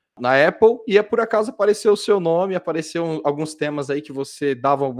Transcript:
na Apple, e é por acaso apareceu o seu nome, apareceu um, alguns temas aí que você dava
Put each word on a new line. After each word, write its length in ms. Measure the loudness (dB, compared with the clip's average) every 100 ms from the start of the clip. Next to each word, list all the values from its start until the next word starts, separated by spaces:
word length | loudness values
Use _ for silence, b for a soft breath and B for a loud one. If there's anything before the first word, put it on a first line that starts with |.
| _ -6
na 260 | 2 4 4
Apple, 340 | 6 4 4 2
e 120 | 2
é 40 |
por 160 | 2 -2
acaso 300 | 0 0 -2
apareceu 460 | 0 0 2 2
o 20 | 0
seu 240 | 2 0
nome, 340 | 2 0 0
apareceu 480 | -4 -4 -6 -6 -6
um, 180 | -4 -4
alguns 300 | -4 -2 -6
temas 340 | -6 -6 -4 -6
aí 140 | -6
que 100 | -8
você 420 | -10 -10 -6 -4
dava 380 | -2 0 0 -2 -6